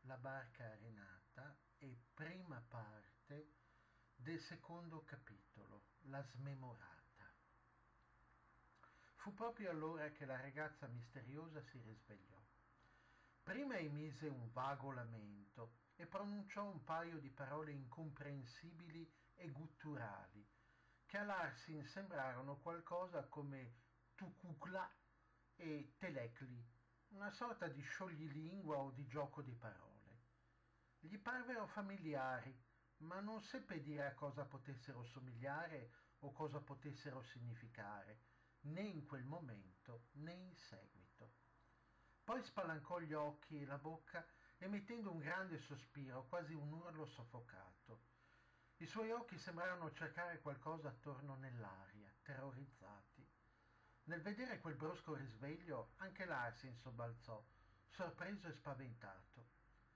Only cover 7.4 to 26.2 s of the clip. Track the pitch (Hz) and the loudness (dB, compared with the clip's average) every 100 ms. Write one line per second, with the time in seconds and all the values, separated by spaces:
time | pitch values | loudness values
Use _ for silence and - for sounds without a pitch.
7.4 | - - - - - - - - - - | -20 -20 -20 -20 -20 -20 -20 -20 -20 -20
8.4 | - - - - - - - - 208 202 | -20 -20 -20 -20 -20 -20 -20 -8 -4 4
9.4 | 233 233 196 160 156 165 151 143 139 131 | 4 4 4 6 4 4 2 2 0 2
10.4 | 135 139 151 151 131 120 117 139 117 143 | 0 0 0 0 -4 -2 -4 -6 -4 -4
11.4 | 165 151 - 131 110 110 - 101 - - | -2 -4 -6 -8 -8 -8 -10 -14 -12 -18
12.4 | - - - - - - - - - - | -18 -20 -20 -20 -20 -20 -20 -20 -20 -10
13.4 | - 190 285 220 156 147 156 139 151 131 | 0 2 4 4 4 2 0 0 0 0
14.4 | 117 127 131 139 135 127 117 113 104 101 | 0 2 4 4 2 0 0 -2 -4 -8
15.4 | 101 - 117 - - - 175 196 202 208 | -10 -8 -8 -8 -20 -10 -4 0 2 0
16.4 | 196 202 202 170 120 160 170 160 135 123 | 0 0 0 0 2 4 4 0 -4 -4
17.4 | 135 151 156 143 127 - 160 - 143 139 | 0 0 0 0 -2 -2 -2 -2 -2 -2
18.4 | 120 - 170 165 170 160 160 - - - | -2 -6 -10 -8 -6 -4 -6 -8 -20 -8
19.4 | 175 135 156 - 156 143 113 98 95 101 | -4 -2 -4 -4 0 2 2 0 -6 -8
20.4 | 104 - - - - - - 202 208 190 | -12 -16 -20 -20 -20 -20 0 4 6 8
21.4 | 156 120 - 151 139 - 196 165 131 127 | 6 2 -2 0 0 0 2 4 6 4
22.4 | 139 143 170 165 165 175 180 135 110 - | 2 0 2 0 4 4 4 2 0 0
23.4 | 143 135 123 120 - - - - 185 - | 0 0 -4 -8 -16 -20 -18 -6 -6 -4
24.4 | 175 151 170 190 - - - - - - | -6 -4 0 2 2 -2 -20 -20 -20 -20
25.4 | - - 165 147 127 - 185 139 | -20 -4 2 2 0 -2 0 2